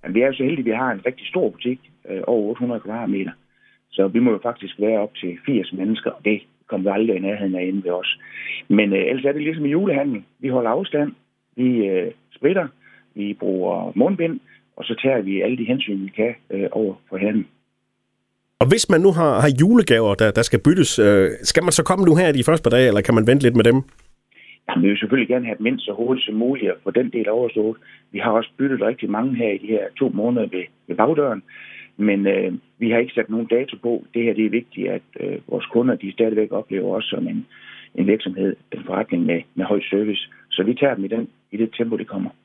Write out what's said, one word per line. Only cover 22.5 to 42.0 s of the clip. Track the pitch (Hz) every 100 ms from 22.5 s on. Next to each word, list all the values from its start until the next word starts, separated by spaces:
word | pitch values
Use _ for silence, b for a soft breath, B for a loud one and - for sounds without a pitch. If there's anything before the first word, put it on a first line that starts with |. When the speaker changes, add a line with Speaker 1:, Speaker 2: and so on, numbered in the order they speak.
| 156
Speaker 2:
par | 117
dage, | 120 127
eller | 104
kan | - 113
man | 110
vente | 135
lidt | 127 120
med |
dem? | 117 135 135 _ _ _ _ b b b -
Speaker 1:
Jamen, | 87
vi | 95
vil | 104
selvfølgelig | 107 131 113
gerne | 127 120
have | 104
dem | 110
ind | 131
så | -
hurtigt | 101 120 131 -
som | 107
muligt | 120 135 101
og | 90
få | -
den | 113 127
del | 120 104
overstået. | 113 120 110 107 113 b b _
Vi | 101
har | 113
også | 110 113 -
byttet | 135 131
rigtig | 104 127 110
mange | 104 131 120
her | 117
i | 98
de | 104
her | 110 101 -
to | 135
måneder | 98 113 123 107
ved, | 92 90 _ -
ved | 90
bagdøren, | 113 156 143 104 _ B B B B -
men, | 104 101 98
øh, | 98 95 90 _ _
vi | 117
har | 117
ikke | 123
sat | - 110
nogen | 110 113
dato | 113 135 104
på. | 117 117 -
Det | 117
her, | 117
det | 104 110
er |
vigtigt, | 113 120 - 95
at, | 95 _ -
øh, | 95 95 -
vores | - -
kunder, | 117 123 -
de | 98
stadigvæk | - 113 107 107
oplever | 101 - 98 95 95
os |
som | - - 90
en, | 87 - B B B B -
en | 95
virksomhed, | 110 95 92 98 - _
en | - -
forretning | 92 110 87 82
med, | 85 - -
med | -
høj | 104
service. | - 98 107 98 - b b
Så | -
vi | 101
tager | 127 139 98
dem | 98
i |
den, | 113 113 _ _
i | 104
det | 113 -
tempo, | 117
det | 110